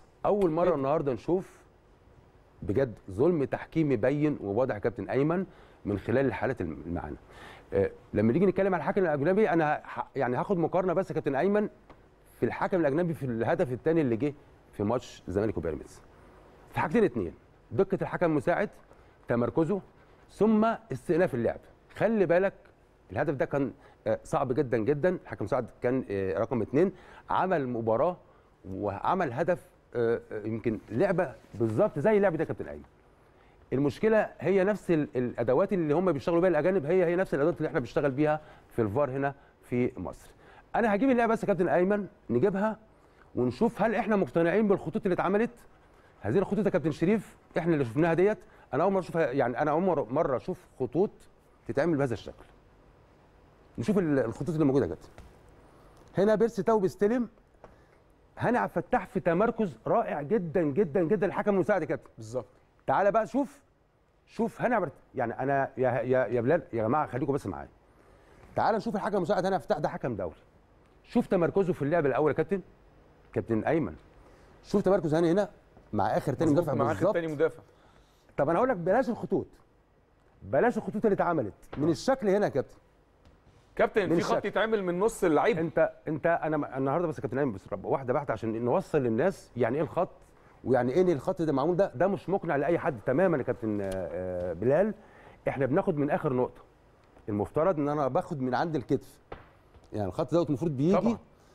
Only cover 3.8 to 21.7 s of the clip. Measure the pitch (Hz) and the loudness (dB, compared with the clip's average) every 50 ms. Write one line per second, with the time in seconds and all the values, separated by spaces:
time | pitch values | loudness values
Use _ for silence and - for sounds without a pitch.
3.8 | 156 143 131 107 110 127 147 147 151 151 143 - - 98 101 113 131 123 107 104 | 0 2 2 2 2 0 2 2 0 0 0 -2 -4 -2 0 0 0 0 -2 -2
4.8 | - 120 - - 95 98 110 127 143 156 170 190 185 - - - - - - - | -2 -4 -4 -4 -6 -2 0 0 2 2 0 -2 -4 -6 -10 -20 -20 -20 -20 -10
5.8 | - 98 104 98 - 110 113 131 139 123 101 - 104 123 131 - 92 82 76 76 | -6 -4 -4 -4 -2 0 0 2 2 0 -2 -2 -4 -4 -4 -4 -6 -8 -8 -10
6.8 | 78 85 87 80 76 76 67 - - - - - - - - - - - - 95 | -8 -8 -8 -6 -6 -8 -12 -14 -16 -20 -20 -20 -20 -20 -20 -20 -14 -4 0 0
7.8 | 95 - - - - - - 104 107 113 120 160 208 185 - - 196 202 185 165 | 0 0 -2 -10 -18 -6 -2 0 2 2 4 4 2 2 2 2 0 0 0 -2
8.8 | 139 175 - 208 185 160 151 143 139 175 190 208 220 147 170 165 156 147 151 - | -2 -2 0 0 0 0 0 0 0 2 2 2 2 2 4 2 2 2 0 -2
9.8 | - - - 120 117 - - 135 131 123 123 139 156 - 202 170 160 143 - 180 | -4 -12 -10 -10 -10 -8 -4 -2 -2 0 0 -2 -2 -2 0 0 0 0 0 0
10.8 | 190 185 160 185 185 - 156 156 - 151 139 131 165 196 202 208 214 - - - | 0 2 0 0 -2 -2 -4 -4 -2 -2 0 0 2 2 2 2 0 -2 -6 -12
11.8 | - _ - - - - _ _ _ - - - 127 113 - - 185 196 202 175 | -20 _ -20 -20 -20 -20 _ _ _ -20 -6 -2 -2 -2 0 -2 -4 0 0 2
12.8 | 160 139 131 170 180 165 151 - 139 127 113 113 113 131 170 - 135 123 127 113 | 2 2 2 0 0 -2 -2 -4 -4 -6 -2 -2 0 0 0 0 0 -2 -2 -4
13.8 | - 156 170 165 147 123 117 104 135 147 135 - - - - - - - - - | 0 0 2 2 2 2 0 0 0 -4 -4 -6 -18 -20 -20 -20 -20 -20 -6 -4
14.8 | 101 104 120 131 - - - - - - 90 101 107 107 - 90 80 82 76 - | -2 0 0 -2 -4 -8 -20 -16 -12 -4 -2 -2 0 0 -2 -4 -4 -4 -6 -6
15.8 | - - - - - - - - - - - - - - - - - - - 226 | -10 -16 -20 -20 -20 -20 -20 -20 -20 -20 -20 -20 -20 -20 -20 -20 -20 -8 -4 -2
16.8 | - - 156 240 208 151 - 113 90 78 - - - - - _ _ - 110 123 | -2 0 2 2 2 2 0 -2 -6 -6 -8 -14 -20 -20 -20 _ _ -8 -2 -2
17.8 | 190 - 185 - 156 - - 165 175 160 156 143 - 175 170 151 208 208 - - | 0 0 0 -4 -4 -6 -2 0 0 2 0 0 0 0 0 0 -2 -4 -6 -16
18.8 | - _ - - - - - - - - 123 117 117 113 - 160 165 147 208 185 | -20 _ -20 -20 -20 -20 -20 -20 -4 -2 0 0 0 0 0 0 0 0 0 -4
19.8 | - - _ - - - - - - - - - 190 226 220 214 220 226 214 - | -4 -10 _ -20 -20 -20 -20 -20 -20 -18 -2 2 4 4 6 4 4 2 0 -4
20.8 | - - 135 120 - - 165 165 185 - - 120 113 92 - - - - | -8 -10 -10 -10 -2 0 2 2 2 0 0 0 -2 -2 -2 -4 -12 -20